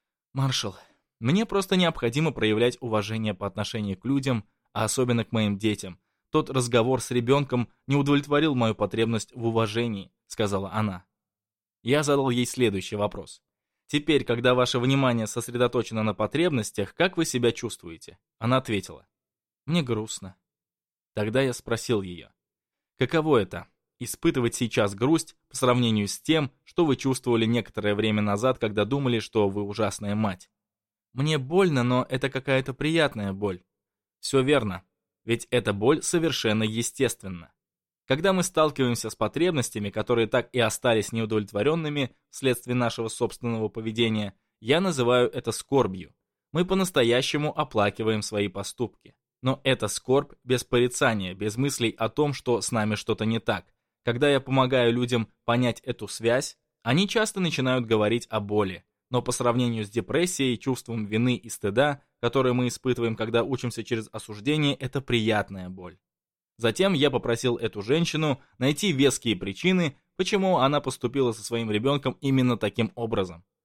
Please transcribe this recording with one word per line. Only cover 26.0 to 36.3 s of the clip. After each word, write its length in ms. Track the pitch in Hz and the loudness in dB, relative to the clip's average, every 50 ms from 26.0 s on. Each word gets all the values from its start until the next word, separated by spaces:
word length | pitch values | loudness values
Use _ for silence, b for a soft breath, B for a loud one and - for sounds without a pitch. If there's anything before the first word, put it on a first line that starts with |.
| 101 | -2
с 120 | 98 - - | -2 -6 -4
тем, 320 | - - 160 156 143 131 _ _ _ | -2 0 0 2 0 -2 _ _ _
что 220 | _ - 180 170 | _ 0 2 2
вы 100 | 147 127 | 2 2
чувствовали 500 | - - 135 127 - - 123 117 113 113 | 2 0 -2 -2 -2 0 0 2 2 2
некоторое 480 | 110 117 117 101 - - 104 101 104 104 | 2 0 0 -2 -4 -6 -2 0 0 0
время 300 | 104 107 107 107 107 104 | 2 2 0 2 2 0
назад, 340 | 104 101 101 120 131 127 | 0 0 0 0 0 0
когда 280 | - 117 107 101 107 104 | 0 -2 -2 0 0 -2
думали, 340 | 107 139 143 139 123 120 110 | 0 0 0 0 0 0 0
что 280 | - - - 110 104 | -2 0 2 2 2
вы 140 | 98 98 104 | 2 2 -2
ужасная 540 | 101 101 101 113 107 101 - - 104 101 104 | -6 -4 -4 -2 -2 -2 -2 -4 -4 -4 -2
мать?» 340 | 107 107 101 90 - - _ _ _ _ _ _ _ _ _ _ _ _ _ - | 0 0 -2 -2 -6 -12 _ _ _ _ _ _ _ _ _ _ _ _ _ -6
«Мне 240 | 127 143 156 156 | -4 -2 0 0
больно, 460 | 143 127 135 170 190 196 175 143 127 120 | -2 -2 0 2 2 4 4 4 2 2
но 240 | 123 127 123 - - | 2 2 0 0 -2
это 220 | 131 131 143 131 | -2 -2 -2 -4
какая-то 420 | - 131 - 143 131 131 131 143 127 | -4 -4 -2 0 0 0 0 -2 -6
приятная 580 | - 143 156 160 165 151 135 - 110 101 98 | -4 -2 0 2 2 2 0 0 -4 -6 -6
боль». 300 | 95 98 104 98 90 90 _ _ _ _ _ _ _ _ _ _ _ _ | -4 -2 -4 -4 -4 -6 _ _ _ _ _ _ _ _ _ _ _ _
«Всё 220 | - - 139 135 | -6 0 0 2
верно, 420 | 127 143 147 131 110 104 90 90 - _ _ _ _ _ _ _ - | 4 4 2 2 2 -2 -6 -8 -12 _ _ _ _ _ _ _ -4
ведь 240 | 110 117 117 - - | -2 -2 -2 -2 -2
эта 220 | 123 120 101 110 101 | -2 0 0 0 -2
боль 280 | 98 110 131 160 147 | 2 2 2 2 2
совершенно 640 | - - - 170 165 160 | 0 -2 0 0 0 0